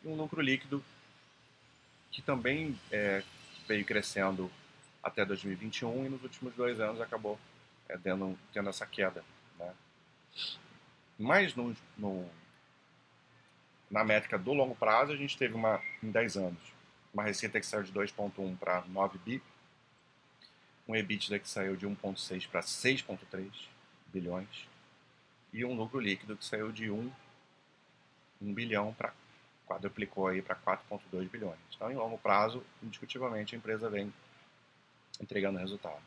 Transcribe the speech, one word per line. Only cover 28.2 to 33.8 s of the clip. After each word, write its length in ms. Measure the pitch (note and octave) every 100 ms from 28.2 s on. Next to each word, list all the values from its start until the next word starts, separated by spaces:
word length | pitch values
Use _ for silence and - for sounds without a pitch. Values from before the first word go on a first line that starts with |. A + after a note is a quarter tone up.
| _ _
um 120 | G2+
bilhão 400 | G2+ A#2 G#2+ G#2+
pra, 200 | A2+ - - - - - _ -
quadruplicou 600 | F#2 G2 - G2+ - F#2+
aí 140 | F#2
pra 140 | F#2 F#2
quatro 300 | - F#2 -
ponto 160 | G#2 -
dois 180 | F#2 F#2
bilhões. 300 | A2+ G2+ D#2+ - -
Então, 160 | A2
em 40 | C3+
longo 220 | A2+ A2+
prazo, 460 | G#2+ G2+ A2 B2 - -
indiscutivelmente, 760 | A2+ - B2 B2 B2+ A2 G#2 A#2
a 20 |
empresa 320 | G#2+ A2